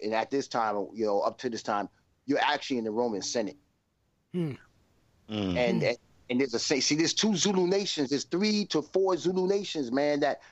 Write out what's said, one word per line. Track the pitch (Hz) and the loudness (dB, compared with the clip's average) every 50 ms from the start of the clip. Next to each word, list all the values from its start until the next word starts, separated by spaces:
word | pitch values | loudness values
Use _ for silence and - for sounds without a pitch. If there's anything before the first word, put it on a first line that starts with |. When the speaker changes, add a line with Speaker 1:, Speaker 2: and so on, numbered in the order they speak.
| - | -4
Speaker 1:
and | 107 110 | -2 0
at | 110 113 - | 0 0 0
this | - 139 131 | -2 -4 -4
time, | - - 127 113 107 104 104 98 - 87 | -2 -2 -2 0 0 0 -2 -4 -6 -4
you | 110 113 | -2 0
know, | 104 101 101 | 0 2 2
up | - 113 107 - | 0 0 -2 -4
to | - 127 | -6 -6
this | 113 107 - | -6 -6 -4
time, | - 110 104 101 92 _ _ _ _ _ _ _ | -2 -2 -2 -2 -4 _ _ _ _ _ _ _
you're | - 139 139 | -2 0 2
actually | 120 131 147 139 - - 139 120 | 2 2 0 0 -2 -2 -2 -2
in | 110 | -2
the | 110 | -2
Roman | 107 113 123 120 107 95 | 0 0 0 0 -2 -4
Senate. | 87 - - 123 107 95 - - _ _ _ _ _ _ _ _ _ _ _ _ _ _ - | -4 -4 -2 -2 -2 -4 -6 -12 _ _ _ _ _ _ _ _ _ _ _ _ _ _ -4
Speaker 2:
Hmm. | 180 170 151 127 - - _ _ _ _ _ _ _ _ _ _ _ _ - | -2 -2 -2 -4 -8 -14 _ _ _ _ _ _ _ _ _ _ _ _ -6
Speaker 3:
Mm. | 107 107 101 95 87 | -4 -2 -2 0 0
Speaker 1:
And, | |
Speaker 2:
Hmm. | 123 123 120 - - 85 98 | 2 2 2 2 2 2 0
Speaker 1:
and, | 120 - _ _ - - - - | -2 -2 _ _ -20 -14 -6 -2
and | 123 123 | 0 0
there's | 139 131 117 | 0 0 0
a, | 113 | -2
say, | - - 160 131 | 0 0 0 0
see, | 123 - 147 | 2 2 2
there's | 151 165 147 - | 2 2 2 2
two | - - 220 208 | 2 2 2 2
Zulu | 165 - 202 202 185 180 | 2 2 2 2 2 2
nations, | 175 190 196 208 - - 156 143 123 | 2 2 0 0 -2 -2 -2 -2 0
there's | 143 135 - | 0 -2 -2
three | - - 175 208 214 214 208 202 | -2 -2 0 2 2 2 0 0
to | - - 156 147 | 0 0 -2 -2
four | - - 185 190 190 185 | 0 0 2 2 2 2
Zulu | 160 131 175 185 185 185 185 | 0 0 0 0 2 2 2
nations, | 196 202 196 - - 160 139 117 | 0 0 -2 -4 -4 -4 -2 0
man, | 120 139 147 147 147 147 | 0 2 2 2 2 2
that | 147 139 127 - - - | 2 0 0 -2 -8 -18